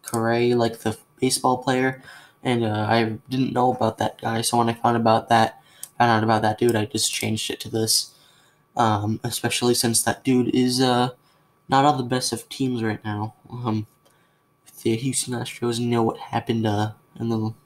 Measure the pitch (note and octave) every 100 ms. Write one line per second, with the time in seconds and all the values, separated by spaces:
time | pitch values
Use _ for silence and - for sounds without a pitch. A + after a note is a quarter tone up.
0 | - A#2 A2+ A#2 A#2+ A#2+ A#2 A2+ A2 G#2+
1 | _ _ C3 B2+ C3 B2+ C3+ B2+ C3 C3
2 | - - - _ C3 A#2+ A2+ G#2+ G#2+ A2+
3 | A2+ A2 - B2+ C3 - B2+ - A2+ -
4 | A2+ - B2 A2+ A2+ A#2+ A#2 A2+ A#2+ A#2
5 | A2+ A2 - A2+ A2+ - _ _ - _
6 | A#2+ A2 A2 A2 G#2+ G#2+ A#2+ A2+ G#2+ A2
7 | - - A2 A2 - - A2+ A2+ A2 -
8 | - _ _ _ _ _ _ - A#2 G#2
9 | G#2 A2 B2 - A#2 - B2 A#2+ A#2+ A2+
10 | - - - B2+ A#2+ B2+ B2+ B2 C3 A#2+
11 | B2 - _ _ _ _ - C3+ C#3+ C3
12 | A#2+ B2+ - A2 - - C3 B2 A2+ G#2+
13 | A2 G#2 A2 - - A#2+ A#2+ G#2+ G#2+ _
14 | _ _ _ _ _ _ - - A#2 A2+
15 | C3 A#2 - B2 A#2+ - A#2+ A#2 A#2+ A#2+
16 | A2+ - - A#2 - A2+ A2 G#2 G#2+ -
17 | _ - A#2 A2+ A2 A2